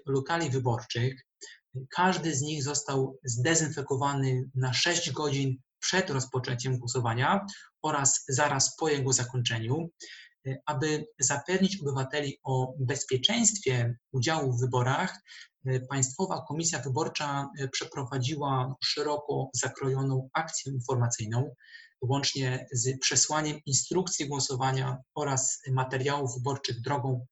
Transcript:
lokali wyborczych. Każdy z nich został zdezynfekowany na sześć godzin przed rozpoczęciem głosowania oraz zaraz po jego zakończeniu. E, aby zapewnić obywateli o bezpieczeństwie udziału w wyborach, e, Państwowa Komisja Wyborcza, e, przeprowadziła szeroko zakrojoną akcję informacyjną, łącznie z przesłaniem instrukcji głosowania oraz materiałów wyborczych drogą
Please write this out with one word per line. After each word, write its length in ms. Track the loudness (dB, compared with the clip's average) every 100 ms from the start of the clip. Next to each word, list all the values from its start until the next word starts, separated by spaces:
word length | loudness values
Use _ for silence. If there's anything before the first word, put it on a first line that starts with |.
| 0
lokali 440 | 0 2 0 0
wyborczych. 720 | 0 2 0 -2 -2 0 -2 -12 _ -20 -20 _ -14 -6
Każdy 460 | 2 2 2 0 -2
z 60 |
nich 220 | -2 -2
został 560 | -2 -2 0 0 0 -4
zdezynfekowany 1300 | -6 0 2 2 0 -2 -2 0 2 2 2 0 -2 -2
na 180 | 0
sześć 380 | 2 2 2 0
godzin 460 | -2 0 0 0 -2 _ _
przed 300 | 0 2 2
rozpoczęciem 680 | 0 -2 -2 -2 -2 -2 -2
głosowania 680 | -2 -2 0 2 2 2 0 -10 -18 _
oraz 420 | -2 2 2 2 0
zaraz 460 | 2 2 2 0 0
po 140 | 0
jego 240 | 2 2
zakończeniu. 760 | 2 0 -2 0 0 0 -2 -2 -10 -18 -18 -20 _ -8
E, 100 | -6 -4
aby 400 | 0 0 0 -4 0
zapewnić 600 | 2 2 2 4 4 2
obywateli 580 | -2 0 0 -2 -2 -4
o 300 | 0 2 2 0
bezpieczeństwie 1160 | -2 -2 0 2 4 4 4 4 2 2 2 -2 _
udziału 420 | 0 2 2 2
w 80 | 2
wyborach, 600 | 2 2 4 2 0 -4 -18 -20 -20 _ -2
e, 140 | -2
Państwowa 680 | -2 -2 0 0 -2 -4 -4
Komisja 320 | -4 -2 -2
Wyborcza, 680 | -2 -2 -2 -2 -2 -2 -4 -6
e, 80 | -6
przeprowadziła 1080 | -6 -6 -8 -4 -2 -2 -2 0 0 -2 -4
szeroko 640 | -4 -2 0 -2 -2 -2 -2
zakrojoną 760 | -2 -4 -2 -2 0 2 0 0
akcję 380 | -2 -2 -4 -4
informacyjną, 840 | -4 0 2 2 0 -2 0 -2 -6 -20 -20 -20 _
łącznie 640 | 0 0 0 0 0 -2 -4
z 280 | -2 0 0
przesłaniem 600 | 2 4 4 2 0 -2 -2
instrukcji 600 | 0 2 0 0 -2 -2
głosowania 720 | -2 -2 0 0 0 0 -4 -6 -4
oraz 460 | 0 0 0 -2 0
materiałów 640 | 0 0 0 0 0 0 -2
wyborczych 440 | -4 -2 -4 -4
drogą 440 | -2 -2 0 -2 -4